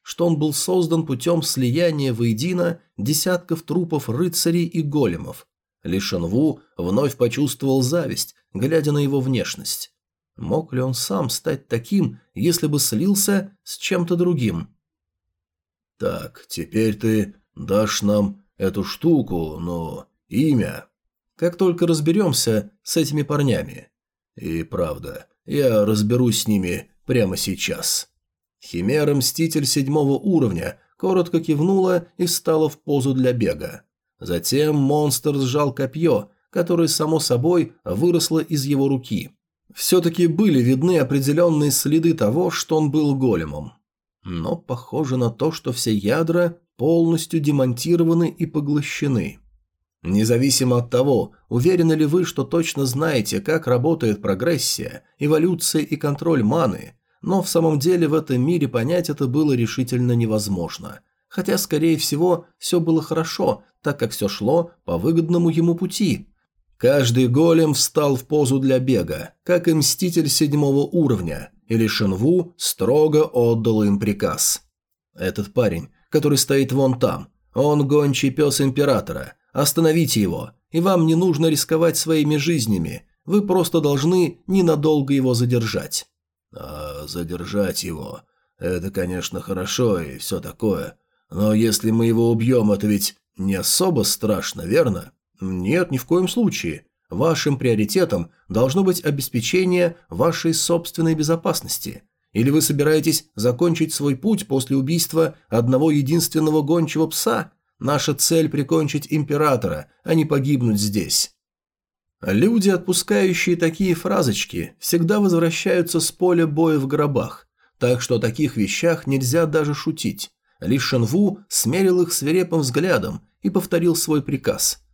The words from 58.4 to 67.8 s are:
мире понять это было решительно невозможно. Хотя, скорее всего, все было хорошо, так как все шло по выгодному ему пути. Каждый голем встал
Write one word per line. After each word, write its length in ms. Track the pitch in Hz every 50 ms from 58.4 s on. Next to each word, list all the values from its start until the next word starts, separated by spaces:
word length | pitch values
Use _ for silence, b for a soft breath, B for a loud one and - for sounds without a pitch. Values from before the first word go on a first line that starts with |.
мире 260 | 127 160 180 160 143
понять 420 | 127 123 120 120 147 175 180 170 160
это 180 | 143 - 143
было 260 | 127 123 151 156 147 131
решительно 600 | 120 117 - - 135 123 - 127 123 123 123 120
невозможно. 880 | 120 117 107 107 107 101 101 95 87 82 80 - - 95 - - - _ _ _ _ _
Хотя, 300 | _ - 196 175 196 -
скорее 400 | 160 - - 156 147 160 165 160
всего, 480 | 156 - - 143 147 175 185 170 170 B B B
все 220 | B - - 180 170
было 220 | 160 165 160 160
хорошо, 600 | 156 - 156 160 160 160 - - 180 139 104 b b b b b
так 180 | - 151 139 -
как 120 | 120 110
все 160 | - - 104
шло 440 | 101 - - 104 120 151 175 170 B B B B
по 120 | - 175
выгодному 520 | 170 175 160 165 165 165 160 175 170 170 165
ему 260 | 160 165 165 170 170
пути. 540 | 170 185 190 - - 208 160 107 - - - _ _ _ _ _ _ _ _ _
Каждый 500 | - - 127 143 143 127 117 117 135 127
голем 460 | 117 120 143 165 170 165 165 160 151 139
встал 420 | -